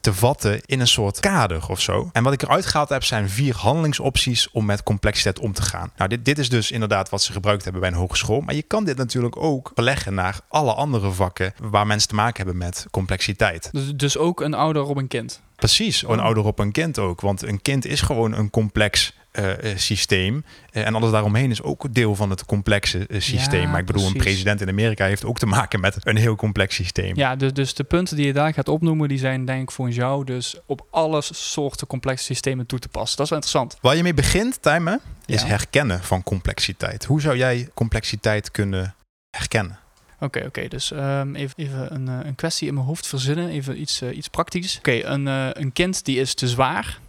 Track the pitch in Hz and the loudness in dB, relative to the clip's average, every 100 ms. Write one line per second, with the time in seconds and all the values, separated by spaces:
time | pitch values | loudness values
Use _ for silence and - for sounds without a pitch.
0 | - 95 120 143 107 107 - 135 123 - | 0 4 2 2 0 -2 -2 0 2 4
1 | 101 - 202 190 107 80 76 92 - 95 | 2 0 2 2 2 0 -4 -4 0 0
2 | 180 117 123 139 - 160 - 156 147 135 | 0 2 2 2 2 2 2 0 2 0
3 | - 113 98 101 143 120 - 151 156 139 | 0 0 -2 0 0 2 2 2 2 0
4 | 143 - - 117 - 120 104 101 - 104 | 0 0 0 0 0 0 0 0 0 2
5 | 110 104 104 92 107 95 98 87 87 - | 2 2 0 0 -4 0 -2 -2 -8 -2
6 | 95 120 117 147 127 120 104 120 107 101 | 0 2 0 0 2 2 0 -2 0 0
7 | 95 101 - 104 95 104 92 90 92 87 | 0 -2 -2 0 2 0 0 -2 0 0
8 | 90 - - 110 156 143 - 214 202 131 | 0 0 0 0 0 -4 0 0 0 -2
9 | 123 127 120 - 160 139 - - 120 135 | -2 0 -2 0 0 0 -2 0 0 0
10 | - 98 90 101 _ 151 143 107 143 120 | -2 -2 -2 -4 _ 2 2 2 0 0
11 | 101 92 90 - 92 - 110 104 104 104 | 0 0 -2 0 -4 -4 0 2 4 2
12 | 101 104 113 117 95 90 87 - - - | 2 2 0 0 -4 -4 -4 -6 -6 -4
13 | 92 95 - 98 104 82 - 143 135 143 | -2 -2 -2 2 0 0 -6 -6 -4 -2
14 | 143 135 160 175 147 151 156 151 139 139 | -2 2 0 0 -2 0 2 2 0 -2
15 | 131 123 117 - _ _ - - 220 139 | -2 -4 -6 -12 _ _ 2 2 2 0
16 | - 113 110 110 104 - 104 101 165 135 | 2 2 4 2 2 0 0 0 0 0
17 | 98 87 101 98 - 101 - 139 120 143 | -2 0 -2 -2 -2 -4 0 0 0 0
18 | - 123 113 107 104 - 107 110 104 - | 0 2 2 2 0 2 0 2 2 2
19 | - - _ - 98 101 110 95 - 101 | 0 -4 _ -2 -2 -2 -4 -2 -2 0
20 | - 95 92 135 - - - 110 107 110 | 2 2 2 -2 -6 -18 -8 -4 0 2
21 | 113 107 104 107 135 107 147 - 143 113 | 2 4 4 2 2 0 -4 -4 -2 2
22 | 110 101 104 95 - 101 98 104 - 90 | 2 4 0 0 0 0 2 2 2 -2
23 | 101 101 - - - 92 87 87 90 101 | -2 -4 -2 0 2 2 2 0 0 2
24 | 95 98 95 95 98 104 95 95 113 107 | 2 2 2 2 2 0 0 2 2 2
25 | 98 101 110 120 117 98 107 104 95 101 | 0 0 -2 0 2 2 2 0 0 0
26 | - 107 117 110 110 101 98 - 90 - | 0 4 4 2 0 2 0 0 -2 -2
27 | 95 92 135 131 135 135 131 - 143 170 | -2 0 0 2 0 0 -2 -2 0 0
28 | 180 151 143 139 151 151 135 156 165 156 | 0 0 0 2 0 0 0 2 2 2
29 | 151 135 131 131 127 131 127 - 127 120 | 2 0 0 -2 -2 -4 -4 -4 -2 0
30 | 123 139 135 127 123 - - 135 - 165 | 0 0 -2 -4 -6 -10 -8 -8 -2 0
31 | 160 156 143 160 - - 143 - 135 127 | 2 2 -2 -8 -6 -2 -2 -4 -8 -4
32 | 135 131 - 127 - 127 123 127 - - | -2 -2 -4 -2 -2 -2 -4 -6 -6 -6
33 | 110 - 151 156 - 151 135 - 123 151 | -4 -2 0 0 0 0 0 2 4 4
34 | 175 151 131 180 233 - - 156 170 233 | 4 2 2 2 0 0 2 4 2 -2
35 | - - - 110 113 101 - 135 143 92 | -6 -16 -2 -2 2 0 2 2 2 0
36 | - 92 - 98 - 95 - 95 - 104 | 0 -2 0 -2 -2 -2 -4 -2 -6 -6
37 | - 151 147 123 127 123 123 - 117 113 | 0 2 2 2 2 2 -4 -2 0 0
38 | - 104 113 107 - - 101 95 92 - | -2 -2 2 2 0 -2 0 0 -4 -8
39 | _ _ _ - - 113 92 98 _ _ | _ _ _ -8 -2 -2 -2 -8 _ _
40 | _ - 143 - - - - - - 147 | _ -8 -6 -6 -8 -8 -8 -6 -6 -4
41 | 139 139 139 139 139 131 147 135 127 147 | -2 -2 -4 -6 -8 -6 -8 -6 -8 -6
42 | 131 127 147 135 165 - 151 143 131 165 | -6 -6 -6 -6 -4 -4 -2 -2 -2 -4
43 | - 135 131 151 175 156 135 127 151 - | -4 -4 0 0 -2 -4 -6 -6 -6 -4
44 | 123 135 - - 170 180 185 - 156 117 | -4 -8 -8 -4 -2 -4 -4 -2 0 0
45 | 113 139 139 135 131 - 139 - 180 185 | 0 -2 -2 -2 -2 -4 -6 0 0 0
46 | - 131 131 - 127 120 131 180 226 - | -2 0 0 0 0 2 2 2 -4 -10